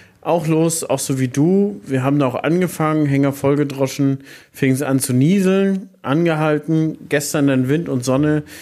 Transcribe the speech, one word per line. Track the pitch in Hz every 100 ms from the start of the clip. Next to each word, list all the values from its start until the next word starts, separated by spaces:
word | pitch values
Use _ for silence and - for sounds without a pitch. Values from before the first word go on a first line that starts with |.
| - _
auch | - 170 156
los, | 160 165 165
auch | - 131
so | - 135
wie | 127
du. | 135 160 196 202 202 -
Wir | 135
haben | 135 147
da | 131
auch | 120
angefangen, | 143 180 175 - 156 156 147
Hänger | 139 139
vollgedroschen, | 139 139 143 139 135 131 - 139 139 - - -
fing's | - 135 131
an | 135 135
zu | -
nieseln, | 127 147 202 185 190 196 190 - _
angehalten, | 117 151 170 156 156 151 156 160 160 - -
gestern | 143 143 156 139
dann | 131 127
Wind | 156 165
und | 135
Sonne, | 127 135 151 151 151 -